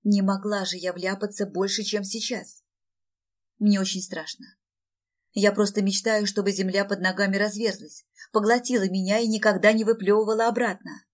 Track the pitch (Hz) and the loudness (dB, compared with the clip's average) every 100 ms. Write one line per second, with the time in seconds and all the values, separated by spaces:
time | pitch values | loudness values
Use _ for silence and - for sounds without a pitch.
0 | 208 202 190 196 208 202 190 185 180 175 | 4 2 2 0 -2 -4 -4 -4 -6 -4
1 | 185 196 202 - 196 180 196 196 202 208 | -4 -4 -6 -4 -4 -2 -2 -2 -4 -4
2 | 196 220 - 247 - - _ _ _ _ | -4 -6 -6 -8 -10 -16 _ _ _ _
3 | _ _ _ _ _ _ 208 196 185 185 | _ _ _ _ _ _ 2 2 0 -4
4 | - 165 - - - _ _ _ _ _ | -8 -10 -12 -16 -18 _ _ _ _ _
5 | _ _ _ 208 202 202 202 208 196 196 | _ _ _ 2 2 4 0 2 0 0
6 | 226 214 202 208 196 196 185 196 196 196 | 0 0 0 0 -2 -2 0 0 -2 -2
7 | 185 185 196 196 208 208 220 185 151 - | -2 0 0 2 0 0 -4 -4 -14 -20
8 | _ _ - 220 208 247 247 247 190 190 | _ _ -2 0 4 2 2 0 2 -2
9 | 185 214 233 220 214 185 208 220 220 226 | 0 0 2 2 2 4 4 4 2 2
10 | 190 214 214 220 226 233 233 185 - - | 4 2 2 2 0 2 -2 -4 -12 -18
11 | _ | _